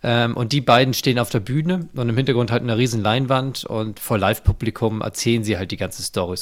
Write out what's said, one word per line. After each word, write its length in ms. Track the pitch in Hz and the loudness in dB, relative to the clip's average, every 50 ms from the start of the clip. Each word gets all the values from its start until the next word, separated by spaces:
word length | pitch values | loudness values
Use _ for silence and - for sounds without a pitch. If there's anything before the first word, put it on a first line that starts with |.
Ähm, 320 | - 135 117 120 120 117 117 | 0 2 2 2 2 0 0
und 180 | - 123 110 | -2 -2 -2
die 100 | 139 143 | -2 0
beiden 320 | 127 - 120 120 135 131 127 | 4 6 6 6 6 4 0
stehen 240 | - - 139 123 123 | 0 0 0 2 2
auf 100 | 120 - | 0 0
der 120 | - 123 | 0 -2
Bühne 500 | 98 98 127 151 156 175 185 185 165 160 - | -2 0 -2 -2 0 0 -2 -2 -4 -6 -6
und 140 | 131 120 117 | -4 -2 0
im 80 | 117 | 0
Hintergrund 340 | 120 135 135 131 120 120 110 | 0 2 2 2 2 2 2
halt 120 | 117 117 | 0 0
eine 160 | - 120 113 110 | 0 0 0 2
riesen 240 | 127 123 113 113 | 0 0 0 0
Leinwand 600 | 98 107 110 131 135 123 135 131 131 135 123 - - | 2 2 2 2 2 2 0 0 0 -2 -6 -8 -8
und 360 | - - 110 110 107 104 - | -6 -4 -4 -4 -6 -8 -10
vor 160 | - - 120 | -4 -2 0
Live-Publikum 840 | 104 98 95 110 - - - - - - 110 - - 120 110 110 110 | 2 2 2 2 2 2 0 0 2 -4 -6 -2 0 -2 -2 0 -2
erzählen 420 | - 110 - - - 117 117 117 107 | -4 -6 -6 -2 0 2 2 2 2
sie 140 | 107 104 90 | 0 -2 -2
halt 120 | 95 85 | -2 -6
die 40 | 101 | -6
ganze 260 | - 98 90 - - | -6 -6 -6 -6 -8
Story. 360 | - - - 104 90 87 90 - | -10 -6 -4 -4 -2 -2 -4 -8